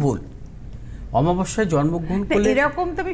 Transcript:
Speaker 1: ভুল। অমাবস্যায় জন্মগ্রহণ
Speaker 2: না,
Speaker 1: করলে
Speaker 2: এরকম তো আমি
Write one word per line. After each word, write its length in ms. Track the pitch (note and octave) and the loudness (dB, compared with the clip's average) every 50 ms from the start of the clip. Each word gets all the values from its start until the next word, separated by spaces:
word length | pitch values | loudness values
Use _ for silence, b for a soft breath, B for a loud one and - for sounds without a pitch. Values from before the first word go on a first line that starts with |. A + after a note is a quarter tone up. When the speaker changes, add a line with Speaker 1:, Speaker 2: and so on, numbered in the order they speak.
| D3 | 4
Speaker 1:
ভুল। 140 | C#3 A#2+ - - - - - - - - - - - - B B B B B B B - A#2 | 2 2 0 -4 -10 -14 -14 -14 -14 -14 -14 -14 -12 -12 B B B B B B B 0 2
অমাবস্যায় 480 | C#3+ E3+ F3 F3+ F#3+ - - - A3 F3 D#3+ | 4 4 2 2 0 -2 0 0 0 2 2
জন্মগ্রহণ 480 | C#3+ C#3+ D#3 E3+ E3+ D#3+ D#3 F3+ G3 | 2 2 2 0 0 -2 -2 -2 -2
Speaker 2:
না, 60 | G3+ - | 0 2
Speaker 1:
করলে 180 | - G3+ G#3 B3+ | 2 4 4 4
Speaker 2:
এরকম 360 | C4 C4 C#4+ D4 D4 - F4+ F4 E4 | 4 4 2 2 0 -2 -2 -2 -2
তো 40 | D4 F#4 | -4 -4
আমি 100 | F#4 | -4